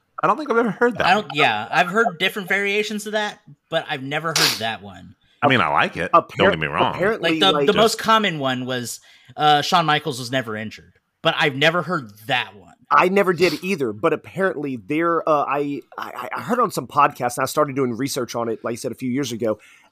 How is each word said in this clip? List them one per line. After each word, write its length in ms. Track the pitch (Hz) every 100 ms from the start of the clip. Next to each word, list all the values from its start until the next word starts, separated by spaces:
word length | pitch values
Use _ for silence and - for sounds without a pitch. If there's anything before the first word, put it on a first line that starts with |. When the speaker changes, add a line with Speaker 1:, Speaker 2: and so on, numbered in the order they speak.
| _ -
Speaker 1:
I 60 | 160
don't 100 | 262
think 120 | 294
I've 80 | 226
ever 140 | 233
heard 260 | 165 240 202
that 80 | -
Speaker 2:
I 80 |
don't, 140 | 202 208
Speaker 1:
one. 80 | 147
Speaker 2:
yeah, 300 | 135 107 110
I've 180 | 156 180
heard 300 | 202 233 165
different 300 | 190 214 180
variations 560 | 196 202 208 214 214 208
of 60 |
that, 280 | 214 208 - - 143 _
but 160 | 160 135
I've 140 | 147
never 280 | 135 151 165
heard 300 | 156 151 -
that 220 | 113 104
one. 340 | 98 92 90 - _ _
Speaker 1:
I 40 | 123
mean, 140 | 123
I 60 | 80
like 280 | 73 170 90
it. 160 | 87
Speaker 3:
Appar-, 260 | 170 - -
Speaker 1:
Don't 120 | 190
get 100 | 170
me 60 | 151
wrong. 280 | 85 120 151
Speaker 3:
apparently, 360 | 190 226 165
Speaker 2:
Like, 80 | 160
the, 120 | 190
Speaker 3:
like, 160 | 151 143
Speaker 2:
the 60 |
Speaker 1:
Just 40 | 202
Speaker 2:
most 220 | 214 -
common 400 | - 220 202 160
one 260 | 131 127 127
was, 340 | 127 117 - - - - -
uh, 260 | 151 147
Shawn 240 | 143 180 160
Michaels 320 | 151 160 127
was 140 | 120
never 240 | 131 117 107
injured, 380 | 110 - - _ _ _
but 140 | 165 135
I've 180 | 156 135
never 280 | 156 175
heard 340 | 160 175 113 101 113
that 300 | 127 110 107
one. 180 | 90 _ -
Speaker 3:
I 200 | 147 180
never 240 | 196 185
did 300 | 165 175 151
either, 280 | 180 190 123
but 200 | 104 160
apparently 640 | 151 - 165 190 147 147 127
there, 500 | 95 151 170 165 160
uh, 160 | 147 123
I, 340 | 143 147 143 - -
I, 320 | - - - -
I 60 |
heard 180 | 123 240
on 120 | 214
some 160 | - 120
podcast, 500 | 147 143 - 123 -
and 60 |
I 20 | 131
started 300 | - 147 135
doing 200 | 127 110
research 380 | 139 139 117
on 160 | 120 113
it, 140 | 110
like 80 | 117
I 40 | 117
said, 160 | 127
a 20 | 113
few 160 | 131
years 200 | 127 135
ago, 260 | 117 113 107 - - _